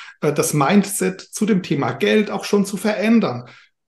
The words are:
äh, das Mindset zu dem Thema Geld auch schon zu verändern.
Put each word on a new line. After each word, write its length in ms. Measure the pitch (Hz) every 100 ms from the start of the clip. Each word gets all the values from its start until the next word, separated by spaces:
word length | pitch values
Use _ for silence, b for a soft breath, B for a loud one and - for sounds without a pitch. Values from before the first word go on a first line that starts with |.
| B B
äh, 120 | 156
das 220 | 147 139
Mindset 640 | 151 139 202 190 - 185 185
zu 260 | - - 214
dem 160 | 190
Thema 300 | - 147 123
Geld 400 | 127 208 214 202
auch 120 | 202
schon 220 | - 208 196
zu 100 | 190
verändern. 720 | 214 - 214 233 170 120 - B B _